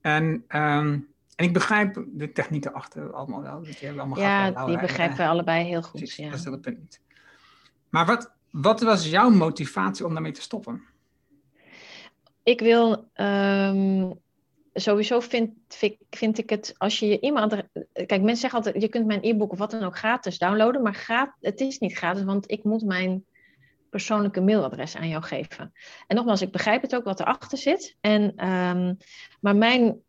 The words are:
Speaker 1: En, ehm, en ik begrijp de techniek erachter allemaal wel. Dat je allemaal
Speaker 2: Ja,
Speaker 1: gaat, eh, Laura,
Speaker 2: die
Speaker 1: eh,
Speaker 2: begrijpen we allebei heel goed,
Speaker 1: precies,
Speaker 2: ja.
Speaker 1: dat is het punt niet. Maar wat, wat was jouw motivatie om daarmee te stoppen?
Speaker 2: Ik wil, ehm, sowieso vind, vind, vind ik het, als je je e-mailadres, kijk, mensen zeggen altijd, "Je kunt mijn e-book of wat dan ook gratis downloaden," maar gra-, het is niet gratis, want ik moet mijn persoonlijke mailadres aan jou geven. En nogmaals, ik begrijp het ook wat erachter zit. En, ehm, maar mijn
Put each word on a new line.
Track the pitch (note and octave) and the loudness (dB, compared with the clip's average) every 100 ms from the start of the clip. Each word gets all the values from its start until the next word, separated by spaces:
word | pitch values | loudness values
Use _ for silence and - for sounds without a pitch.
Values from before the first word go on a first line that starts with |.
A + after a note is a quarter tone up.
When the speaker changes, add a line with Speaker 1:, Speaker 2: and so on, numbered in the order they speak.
Speaker 1:
En, | D#3 D3+ D#3+ D#3 - | 0 0 0 -2 -4
ehm, | D3+ D3+ D3 D3+ D3 C#3+ _ _ | -2 0 0 0 -2 -6 _ _
en | - | -2
ik | F3 | 0
begrijp | E3+ - G#3 G3+ G3 - | 2 2 2 2 -2 -12
de | D3+ D3 | -10 -8
techniek | - - D3+ | -6 -4 -4
erachter | C#3 C3+ - - D3 | -6 -10 -14 -14 -12
allemaal | - C#3 - | -12 -12 -12
wel. | C#3+ C#3+ | -12 -14
Dat | D#3+ D3 | -14 -14
je | C#3 | -12
allemaal | C#3+ C3+ C3+ | -10 -8 0
Speaker 2:
Ja, | G3 G3 | 2 2
Speaker 1:
gaat, | F#3+ | 2
eh, | |
Laura, | B2 C3+ | 0 -2
Speaker 2:
die | E3+ | -2
Speaker 1:
eh, | |
Speaker 2:
begrijpen | F3+ C#3+ E3+ C3+ | -2 0 -2 0
we | E3 | 2
allebei | E3 E3 E3 | 2 2 0
heel | E3+ E3+ | 0 -4
goed, | E3 D3+ | -6 -12
Speaker 1:
precies, | - - | -12 -12
Speaker 2:
ja. | D3+ | -10
Speaker 1:
dat | D3 | -10
is | |
het | E3 C3 | -10 -10
punt | - A#2+ | -10 -12
niet. | D#3 - _ _ _ _ _ _ _ _ _ | -16 -20 _ _ _ _ _ _ _ _ _
Maar | D#3+ E3+ | 0 2
wat, | A#3 - _ _ | 2 -2 _ _
wat | D#3 D3+ A3 | 0 2 4
was | A3+ G#3 D#3+ | 4 4 4
jouw | E3+ B3 | 4 8
motivatie | G3+ D#3+ D#3+ D3 - F#3+ G3 F3 | 8 6 0 -6 -2 -2 -2 -4
om | |
daarmee | D#3+ D#3+ | -4 -4
te | D3+ | -8
stoppen? | - A3 - A#3 - _ _ _ _ _ _ _ _ - - - - _ _ _ | -10 -10 -10 -12 -14 _ _ _ _ _ _ _ _ -20 -20 -20 -20 _ _ _
Speaker 2:
Ik | - A#3+ | 2 4
wil, | A3 A#3 A#3 A3 - | 6 6 6 2 -2
ehm, | - G3+ G3 G3 G3 G3 G3 G3 F#3+ F#3 F3+ _ _ _ _ _ | -4 0 2 2 2 2 2 2 2 0 -6 _ _ _ _ _
sowieso | - G3+ G#3 G#3 A#3+ | -6 0 2 2 0
vind, | A#3+ A#3+ A3+ - _ | 0 -2 -2 -6 _
vind, | - G#3+ G#3 _ | -4 -4 -4 _
vind | - A3+ A3 | -4 -2 -2
ik | A3+ | -2
het, | G#3+ - - | -4 -6 -6
als | G3 G#3 | -4 0
je | G#3+ | 0
je | G3+ | 0
e-mailadres, | C4 D4 G#3+ G#3 - - - | 0 0 0 -2 -6 -12 -12
kijk, | - F#3 G3 | -10 -2 2
mensen | G3+ A#3 | 2 2
zeggen | B3+ B3 | -2 -2
altijd, | G#3+ F#3+ | -2 -2
"Je | G#3 | -2
kunt | A#3+ A3 | 0 0
mijn | G#3 | 0
e-book | G#3+ A3 G3+ | 0 0 -2
of | F#3 | -4
wat | G#3 | -6
dan | A3 | -4
ook | F#3 F3 | -6 -4
gratis | A3 B3 - E3+ | -2 -2 -4 -2
downloaden," | F3+ G#3 A3 C4 | 0 4 4 4
maar | A3+ | -2
gra-, | G3 - A#3 C#4 - | -2 -2 -2 -2 -4
het | - G#3 | -6 -2
is | C4+ C4 | -4 -2
niet | G3 - | -6 -2
gratis, | E3+ F#3+ | -4 -2
want | F#3+ G3+ G3 | -2 -2 -2
ik | G#3+ | -4
moet | G#3 A3 | -2 -2
mijn | G#3+ F#3 F#3 F#3 - _ _ _ _ _ _ | -2 -2 -2 -4 -6 _ _ _ _ _ _
persoonlijke | G3+ - G#3+ G3+ G3 | -10 -2 0 0 2
mailadres | F#3 G#3+ C3+ - D3 - | 4 4 2 -4 -10 -6
aan | E3 | -6
jou | D#3 | -6
geven. | D#3+ C3+ - - - _ - - - | -6 -8 -8 -12 -18 _ -20 -20 -4
En | G#3+ | -2
nogmaals, | A#3+ G3 | 2 0
ik | F#3 | 0
begrijp | F#3 - A3+ | -2 0 0
het | C4+ | 0
ook | B3 | -4
wat | A#3 F#3+ | -4 -4
erachter | - B3+ - C4+ | -2 -4 -4 -4
zit. | - F4+ - _ | 0 -2 -4 _
En, | G#3+ G#3+ G#3 - | 2 4 2 0
ehm, | F#3 F#3 F3+ F3+ F3+ F#3 - - - _ | -2 0 0 0 0 -2 -8 -20 -20 _
maar | G3+ G3+ | 2 4
mijn | A3+ B3+ A#3 - | 6 6 4 2